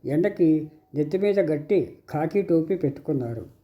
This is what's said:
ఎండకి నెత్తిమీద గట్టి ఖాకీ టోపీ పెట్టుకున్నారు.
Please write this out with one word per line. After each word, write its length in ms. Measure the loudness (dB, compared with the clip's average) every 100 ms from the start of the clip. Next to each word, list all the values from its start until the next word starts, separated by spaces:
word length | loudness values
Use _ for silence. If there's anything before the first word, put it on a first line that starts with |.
| 0
ఎండకి 640 | 0 0 2 2 4 0 -14 _ -4
నెత్తిమీద 440 | -2 0 2 2
గట్టి 580 | 2 -2 0 0 0 -8 -8
ఖాకీ 280 | -4 -2 -2
టోపీ 340 | 2 0 2 0
పెట్టుకున్నారు. 720 | -2 -4 -4 -4 -4 -8 -12 _